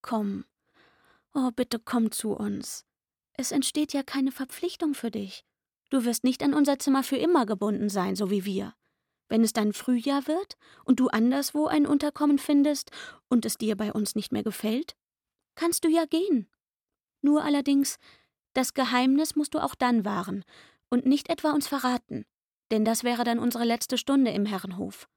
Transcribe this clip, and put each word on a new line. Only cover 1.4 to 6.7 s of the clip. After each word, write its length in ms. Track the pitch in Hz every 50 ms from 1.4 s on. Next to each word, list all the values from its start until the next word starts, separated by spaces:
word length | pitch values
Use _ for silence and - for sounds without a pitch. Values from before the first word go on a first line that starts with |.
| 254 254 226
bitte 220 | - 247 - -
komm 340 | 226 _ - - 240 226 214
zu 200 | - - - 220
uns. 540 | 202 - 208 208 202 - - - - - - _ _ _ _ _ _ _ _ _ _
Es 180 | - 262 -
entsteht 420 | - 294 269 - - 302 302 294 -
ja 80 | 277
keine 300 | 269 - - 277 262 269
Verpflichtung 640 | - - 269 262 - - - 359 - - 339 302 277
für 160 | - - 233
dich. 340 | - 220 202 190 - - _ _ _ _ _ _ _ _ _ _
Du 120 | - 269 226
wirst 200 | 240 233 - -
nicht 180 | 254 254 -
an 140 | - 285 277
unser 240 | 302 285 277